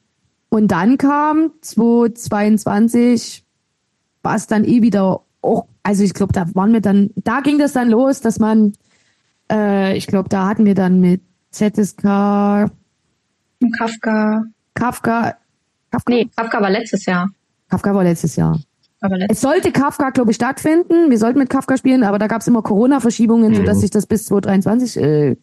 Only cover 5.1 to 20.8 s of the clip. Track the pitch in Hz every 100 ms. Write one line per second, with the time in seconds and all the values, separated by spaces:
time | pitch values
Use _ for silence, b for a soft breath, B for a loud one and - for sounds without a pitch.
5.1 | 175 - _ - 202 - _ - 202 202
6.1 | - 196 - 170 185 196 226 202 196 202
7.1 | - - 240 277 294 285 269 240 220 269
8.1 | 269 226 - 220 220 214 208 _ _ _
9.1 | _ _ _ - 214 208 196 196 196 -
10.1 | 196 190 196 190 214 214 196 185 185 180
11.1 | 185 - _ _ - 208 214 202 - 202
12.1 | 202 202 202 202 208 208 - _ _ _
13.1 | _ _ _ _ _ 240 220 226 226 -
14.1 | 220 214 214 220 - _ - 233 240 -
15.1 | 226 226 - _ _ _ _ _ - -
16.1 | 240 214 - 226 240 202 196 226 196 -
17.1 | 180 185 - _ _ _ 185 202 202 180
18.1 | 170 156 - 160 160 - _ _ _ 196
19.1 | 190 196 220 269 330 381 240 285 - 277
20.1 | 254 226 226 247 269 - 320